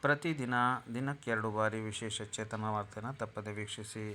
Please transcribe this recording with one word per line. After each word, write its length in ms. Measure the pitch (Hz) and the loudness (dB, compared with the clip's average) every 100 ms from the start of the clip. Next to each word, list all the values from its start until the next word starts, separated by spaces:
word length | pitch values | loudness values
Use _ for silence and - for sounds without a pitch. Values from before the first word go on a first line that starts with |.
ಪ್ರತಿದಿನ 500 | 143 143 165 156 123 123 123 127 113 120 | 4 4 2 0 2 4 4 4 -2 -2
ದಿನಕ್ಕೆ 340 | 135 143 - | 0 -2 2
ಎರಡು 160 | 113 110 107 | 2 2 4
ಬಾರಿ 200 | 110 110 110 | 4 2 -2
ವಿಶೇಷ 260 | 107 113 - 107 - | -4 -4 -4 -6 -4
ಚೇತನ 340 | 107 110 107 | -4 -2 0
ವಾರ್ತೆನ 360 | 107 101 - 113 135 | 0 -2 -6 -6 -4
ತಪ್ಪದೆ 300 | 110 110 104 104 | -4 -4 -4 -4
ವೀಕ್ಷಿಸಿ. 460 | 104 - 107 113 107 | -4 -6 -8 -6 -6